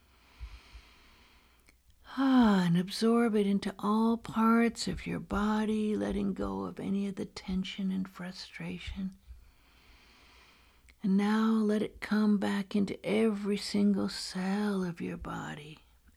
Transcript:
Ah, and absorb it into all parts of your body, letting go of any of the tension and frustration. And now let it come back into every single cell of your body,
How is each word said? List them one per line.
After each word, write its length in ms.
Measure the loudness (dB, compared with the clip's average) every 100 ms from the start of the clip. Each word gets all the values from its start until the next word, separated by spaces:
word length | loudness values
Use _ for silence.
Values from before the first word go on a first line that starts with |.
| _ _ _ -18 -16 -16 -20 -20 -20 -20 -20 -20 _ _ _ _ _ _ _ _ -12 0
Ah, 480 | 4 8 8 6 6
and 100 | 4
absorb 600 | 2 0 2 4 4 2
it 100 | 2
into 260 | 2 -2 -4
all 380 | 0 2 2 0
parts 720 | -2 0 4 4 4 0 -6
of 180 | -6 -6
your 140 | -8
body, 760 | -4 -2 0 0 0 0 0
letting 380 | 0 -2 -2 -2
go 320 | -2 -4 -4
of 160 | -6 -6
any 260 | -4 -2 -2
of 80 |
the 120 | -6 -10
tension 680 | -10 -6 -4 -4 -4 -4
and 160 | -2 -4
frustration. 1040 | -8 -12 -12 -14 -12 -10 -10 -10 -8 -8 -10 -20 -20 -20 _ _ _ -20 -20 -20 -20 -20 -20 -20 _ _ _ _ -4
And 120 | 2 2
now 340 | 4 2 2
let 320 | 2 2 0
it 180 | -2 -8
come 380 | -2 2 4 2
back 360 | 2 -2 -2
into 240 | 0 0 -2 -2
every 500 | 2 2 0 -2 -4
single 520 | -2 2 4 2 0
cell 760 | -4 -8 -6 -2 0 0 -2
of 180 | -4 -6
your 160 | -8 -8
body, 600 | -8 -8 -10 -12 -14 -20 _ _ _